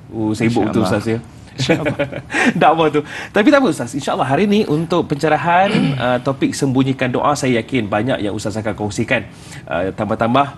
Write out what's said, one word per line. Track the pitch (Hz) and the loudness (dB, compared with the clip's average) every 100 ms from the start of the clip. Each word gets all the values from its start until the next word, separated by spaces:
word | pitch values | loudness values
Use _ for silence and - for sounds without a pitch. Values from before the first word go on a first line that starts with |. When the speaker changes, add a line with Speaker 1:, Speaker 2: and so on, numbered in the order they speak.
| - | -14
Speaker 1:
Oh, | 113 107 | -4 -4
sibuk | 107 113 117 104 | 0 0 2 0
betul, | 113 | 0
Speaker 2:
InsyaAllah. | 92 | 0
Speaker 1:
Ustaz, | 104 110 | 0 -2
ya. | 113 - - - | -4 -6 -20 -18
Speaker 2:
InsyaAllah. | - 135 160 151 - 139 - - | -6 0 0 0 -2 -4 -6 -6
Speaker 1:
<laughs> | 311 302 185 | 0 0 4
Dakwah | 151 165 156 | 4 4 2
tu. | 147 147 - - 190 | 2 -4 -12 -4 2
Tapi | 214 | 4
tak | 277 | 4
apa, | 240 | 4
Ustaz. | 139 123 151 | -2 -4 -6
InsyaAllah, | - 185 | -4 -2
hari | 135 139 208 | 0 2 2
ni | 208 | 2
untuk | - 151 165 175 - | 2 0 0 0 0
pencerahan, | 143 135 147 165 175 202 214 160 | 0 2 2 2 4 4 2 2
<coughs> | 135 | 0
uh, | 120 123 | 0 0
topik | 139 135 143 - | 0 0 -2 0
sembunyikan | 143 127 135 131 127 | 0 2 2 0 0
doa, | 123 139 139 | 0 0 0
saya | 135 117 | 0 0
yakin | 113 131 104 | 0 -2 0
banyak | 104 120 123 | -2 0 -2
yang | 101 | -2
Ustaz | 104 107 107 | -4 -6 -4
akan | 104 98 | -6 -4
kongsikan. | 104 98 117 123 95 - - - - | -4 -4 -2 -2 -4 -16 -18 -18 -6
Uh, | 78 95 | -4 -4
tambah-tambah, | 92 104 110 113 127 139 | -4 -4 0 2 2 0